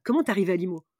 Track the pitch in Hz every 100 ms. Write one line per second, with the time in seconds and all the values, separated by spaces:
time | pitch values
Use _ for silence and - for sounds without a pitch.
0 | - 277 311 202 180 180 185 165 - _